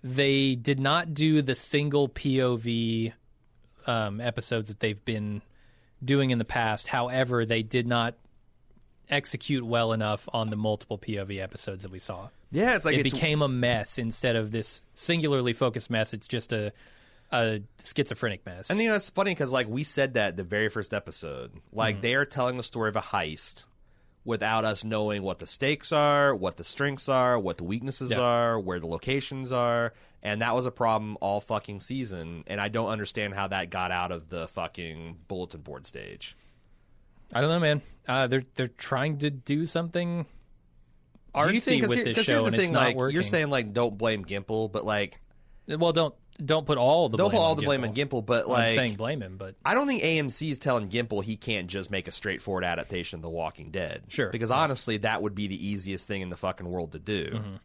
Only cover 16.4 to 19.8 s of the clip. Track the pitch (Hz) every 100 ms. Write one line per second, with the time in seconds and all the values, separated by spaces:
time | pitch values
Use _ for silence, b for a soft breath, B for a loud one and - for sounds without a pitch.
16.4 | - 113 104 - b b b b b 127
17.4 | 113 107 104 - - - 139 113 117 95
18.4 | - 90 98 196 226 208 - - 196 185
19.4 | 139 127 113 120